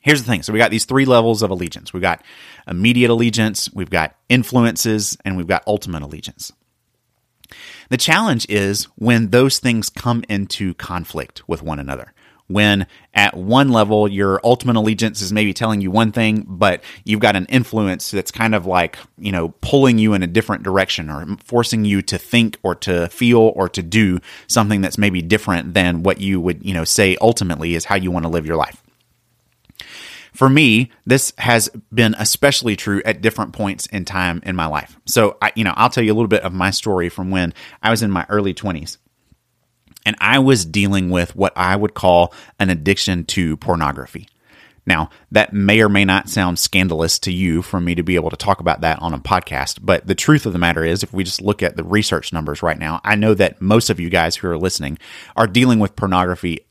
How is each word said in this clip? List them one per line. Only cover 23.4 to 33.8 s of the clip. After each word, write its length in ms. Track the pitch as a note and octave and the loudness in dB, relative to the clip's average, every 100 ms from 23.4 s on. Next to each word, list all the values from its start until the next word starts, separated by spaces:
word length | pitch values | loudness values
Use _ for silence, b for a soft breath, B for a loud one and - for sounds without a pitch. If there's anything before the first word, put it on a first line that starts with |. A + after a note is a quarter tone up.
| A2 | 4
or 140 | - F#2 | 2 -4
to 160 | - | -4
do 340 | E2 G#2+ G#2 F2+ B B B | -2 0 2 0 B B B
something 320 | - G#2+ G#2 | -2 0 0
that's 180 | F#2+ - | -2 0
maybe 240 | G2+ F#2 | -2 -2
different 520 | E2 G#2 - F2 C#2+ | 0 0 0 -2 0
than 280 | F2+ F2+ E2+ | 0 0 2
what 180 | F2+ F2+ | 0 0
you 200 | G2 F#2+ | -2 -2
would, 260 | F2 E2+ - | -2 -4 -4
you 80 | |
know, 80 | F2+ | -4
say 340 | D#2+ - G2 F#2 | -2 2 2 4
ultimately 560 | A2+ A#2+ F#2+ D2+ E2+ E2 | 2 2 -2 -4 -4 -4
is 80 | |
how 100 | - | -2
you 160 | G2+ F#2 | -2 -2
want 140 | F2 | -4
to 60 | E2 | -2
live 160 | E2 D#2 | -4 -2
your 100 | E2 | -2
life. 260 | C#2 - _ _ _ _ _ _ _ _ _ _ B B B B B | -2 -6 _ _ _ _ _ _ _ _ _ _ B B B B B
For 160 | - C3 | 0 4
me, 420 | C3+ C#3+ A2 B2+ b - | 6 6 4 2 b 0
this 260 | C3 - - | 0 0 -4
has 300 | A#2+ A#2 A2 A2+ - | 0 2 0 -8 -8
been 220 | A2 A2+ G#2+ | 0 0 2
especially 560 | G#2+ - C#3+ C#3 B2 | -2 0 0 2 -2
true 260 | G2+ - G2+ | -4 -2 -2
at 180 | A2 G#2 | -2 0
different 300 | A2 - G#2+ | -2 -2 -8
points 340 | - G2+ F#2+ | -6 -6 -6